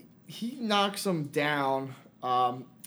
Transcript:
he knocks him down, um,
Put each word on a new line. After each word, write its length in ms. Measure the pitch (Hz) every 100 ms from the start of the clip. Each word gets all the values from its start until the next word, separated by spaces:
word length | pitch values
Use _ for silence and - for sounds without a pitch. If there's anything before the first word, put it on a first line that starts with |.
| - - -
he 300 | - 233 277
knocks 440 | 226 202 202 196 202
him 180 | 170
down, 680 | 143 151 147 147 135 135 135 131 - _
um, 420 | 127 127 123 131 - -